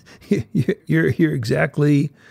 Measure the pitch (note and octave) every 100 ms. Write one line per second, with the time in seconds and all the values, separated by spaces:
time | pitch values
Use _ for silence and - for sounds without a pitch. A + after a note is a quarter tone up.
0 | - - - G3+ - F3+ - - - D#3
1 | E3 - D#3 D3 A2+ C#3 D#3+ - D3 C#3+
2 | C#3+ - -